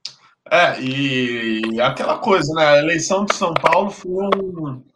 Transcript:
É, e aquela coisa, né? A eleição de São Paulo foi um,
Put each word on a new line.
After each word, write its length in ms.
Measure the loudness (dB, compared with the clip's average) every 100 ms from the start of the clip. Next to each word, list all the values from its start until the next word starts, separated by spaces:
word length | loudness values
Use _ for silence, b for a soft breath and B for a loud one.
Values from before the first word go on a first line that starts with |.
| -20 B B B 0
É, 320 | 2 4 0
e 1000 | -4 -2 -2 0 -2 -2 -2 -2 -2 0
aquela 380 | 0 0 -2 -2
coisa, 360 | 2 2 2
né? 120 | 2
A 120 | 4 6
eleição 440 | 4 -2 0 0
de 100 | -2
São 180 | -2 -2
Paulo 380 | 0 2 2 0
foi 200 | -6 -6
um, 720 | -4 -2 -2 -4 -8 -8 -10 -16